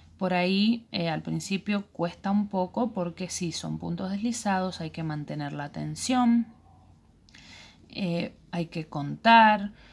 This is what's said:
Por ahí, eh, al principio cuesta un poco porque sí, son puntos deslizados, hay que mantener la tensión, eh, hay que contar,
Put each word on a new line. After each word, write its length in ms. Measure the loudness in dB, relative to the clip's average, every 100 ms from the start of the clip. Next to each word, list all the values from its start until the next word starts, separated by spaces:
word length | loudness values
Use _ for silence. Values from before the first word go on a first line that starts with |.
| -20 -4
Por 160 | 0
ahí, 540 | 2 2 4 4 2 -2
eh, 180 | -4 -2
al 120 | -2
principio 640 | -4 -6 -4 -4 -2 -4 -4
cuesta 400 | -4 -6 -4 -2
un 160 | 0 0
poco 440 | -2 -2 -2 -2
porque 380 | -2 -6 -6 -8
sí, 220 | -6 -6
son 260 | -4 -6 -6
puntos 320 | -6 -6 -4
deslizados, 720 | -4 -4 -2 -2 0 -2 -4
hay 80 | -8
que 140 | -6
mantener 500 | -6 -6 -6 -6 -6
la 180 | -8 -10
tensión, 760 | -8 -8 -6 0 4 6 4 2 -6 -20 -20 -20 -20 _ _ _ -20 -20 -20 -20 -20 -16
eh, 460 | -6 -2 -2 -4 -10 -10
hay 160 | -6 -6
que 220 | -6 -8
contar, 840 | -6 -6 0 8 8 8 6 -2 -12 -20